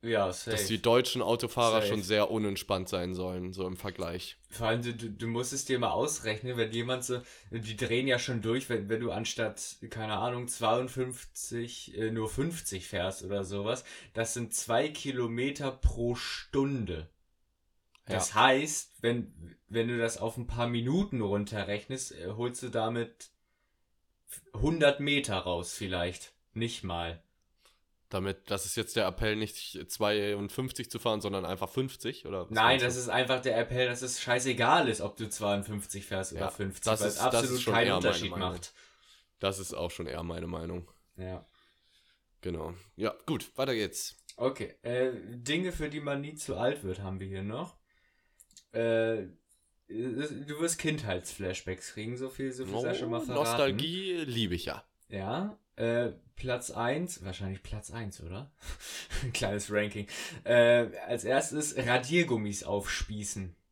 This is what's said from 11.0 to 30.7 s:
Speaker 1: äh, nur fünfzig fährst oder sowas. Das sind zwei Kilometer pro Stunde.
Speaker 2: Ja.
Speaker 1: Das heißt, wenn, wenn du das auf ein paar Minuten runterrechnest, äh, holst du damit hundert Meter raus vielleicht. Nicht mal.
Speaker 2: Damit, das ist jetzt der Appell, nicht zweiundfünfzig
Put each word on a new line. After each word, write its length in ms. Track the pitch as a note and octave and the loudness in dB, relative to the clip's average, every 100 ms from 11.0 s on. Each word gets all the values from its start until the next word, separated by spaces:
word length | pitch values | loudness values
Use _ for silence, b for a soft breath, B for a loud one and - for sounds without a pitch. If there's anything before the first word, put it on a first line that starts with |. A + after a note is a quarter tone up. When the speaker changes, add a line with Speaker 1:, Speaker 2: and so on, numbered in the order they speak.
| B2+ B2+ - - - A#2 A#2 - - - | -4 -4 -12 -10 -6 -6 -6 -8 -10 -2
Speaker 1:
äh, 140 | A2 | -2
nur 180 | A2+ G#2+ | 0 -2
fünfzig 560 | - D#3+ E3+ - F#2+ - | 0 -2 -2 -6 -8 -4
fährst 360 | F#2+ F#2 - | -2 -2 -2
oder 200 | F#2+ G2+ | -4 -4
sowas. 400 | F#2 G2+ G#2 B2 B B B | -2 -2 -2 -4 B B B
Das 220 | - A2+ B2 | -2 -2 -2
sind 180 | A2+ | -4
zwei 340 | - - A#2 D#3 | -4 2 2 2
Kilometer 840 | D3+ C#3+ B2 A#2 A#2 C3 C#3 C#3 | -2 -4 -2 -2 0 -2 -2 -4
pro 420 | B2+ - A2+ A#2 | 2 0 2 -2
Stunde. 960 | A#2+ - - - C#3 C#3 C3+ G2+ D#2+ E2 _ _ _ _ _ _ _ _ _ - | -2 -4 -8 -2 2 2 0 -2 -6 -8 _ _ _ _ _ _ _ _ _ -2
Speaker 2:
Ja. 60 | |
Speaker 1:
Das 220 | C#3 - G#2+ | 0 2 8
heißt, 640 | C3 C3+ D#3 - - - | 8 8 2 -4 -8 0
wenn, 560 | A#2 A#2+ G#2 - E2+ - _ | 2 2 -2 -12 -18 -20 _
wenn 200 | A2 A#2 | 0 2
du 100 | A#2+ | 2
das 220 | A#2 - | 2 0
auf 180 | A2+ B2+ | -4 -4
ein 100 | A#2+ | -4
paar 200 | A#2 A#2+ | 0 0
Minuten 540 | A#2+ A#2+ E3+ G3+ B2+ | 2 2 2 2 0
runterrechnest, 880 | G#2 G2+ G#2 G#2+ G2 G#2 - C3 - | 2 2 0 -2 -2 -4 -4 -8 -8
äh, 140 | - F2 G#2 | -8 -8 -2
holst 240 | B2 B2 | -2 -2
du 80 | B2 | -2
damit 640 | A2 A2 A#2+ A#2 - - _ _ _ _ _ _ _ _ _ _ - - | 0 0 0 -4 -8 -20 _ _ _ _ _ _ _ _ _ _ -18 -10
hundert 460 | G#2 C#3 E3 D3 C#3+ | 0 2 6 6 6
Meter 380 | C#3+ C#3+ C#3 F#2+ | 4 2 2 0
raus 340 | F2+ F2 F2 | 0 -2 -2
vielleicht. 600 | - G2 F2+ F2 F2+ - _ _ | -6 -2 0 0 -4 -14 _ _
Nicht 300 | A2 A#2 - | -4 -4 -4
mal. 400 | F#2 E2+ E2+ E2+ _ _ _ _ b b _ _ _ | -4 -4 -4 -6 _ _ _ _ b b _ _ _
Speaker 2:
Damit, 400 | G2 F#2+ F#2+ - | -2 -2 -4 -4
das 160 | G2+ - | -4 -2
ist 120 | - | -4
jetzt 180 | A2 - | -2 2
der 100 | F#2+ | 0
Appell, 300 | F2+ A2 G#2+ | 2 0 0
nicht 420 | G#2+ - - F2+ F2 | -2 -6 -10 -10 -10
zweiundfünfzig 1000 | - G#2 G#2 G2+ G2+ G2+ - C3 | 0 2 4 2 0 -2 -4 -4